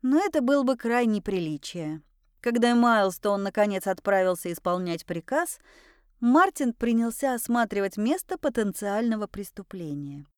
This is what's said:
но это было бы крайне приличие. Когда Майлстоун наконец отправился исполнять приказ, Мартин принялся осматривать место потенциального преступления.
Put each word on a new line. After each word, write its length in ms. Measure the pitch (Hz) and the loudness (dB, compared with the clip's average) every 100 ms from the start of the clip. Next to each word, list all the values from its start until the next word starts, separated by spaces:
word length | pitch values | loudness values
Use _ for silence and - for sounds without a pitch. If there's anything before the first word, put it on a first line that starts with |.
но 180 | 262 285 | 4 2
это 220 | 392 311 | 4 0
было 220 | 247 285 | 2 2
бы 120 | 254 262 | 2 0
крайне 460 | 233 240 240 214 | 0 2 2 0
приличие. 800 | 202 190 160 147 - 180 156 156 _ _ _ _ | -2 -4 -2 -6 -8 -8 -8 -8 _ _ _ _
Когда 320 | - 240 240 240 | -2 2 4 6
Майлстоун 680 | 240 226 190 180 208 202 | 6 6 4 0 -2 0
наконец 440 | 196 202 208 196 196 | -2 0 0 0 -2
отправился 640 | 185 - 196 185 180 180 | -4 0 2 2 0 -4
исполнять 540 | 170 - 180 180 170 - | -6 -4 -2 -2 -6 -6
приказ, 540 | 170 - 277 339 - _ - _ _ _ _ | -8 -2 -2 -2 -6 _ -20 _ _ _ _
Мартин 540 | 233 269 381 - 254 | 4 6 4 2 -4
принялся 600 | 226 240 233 233 226 277 | -2 0 0 0 -2 -4
осматривать 640 | 247 - 233 226 196 196 196 | -2 -2 0 0 0 -4 -2
место 400 | 214 349 - 349 | -2 -2 -4 -4
потенциального 920 | 302 240 208 185 202 202 233 220 208 | -2 0 -2 -2 -4 -2 -2 -2 -6
преступления. 1000 | - 196 - 196 190 165 143 143 143 143 | -10 -12 -14 -14 -10 -8 -8 -8 -12 -16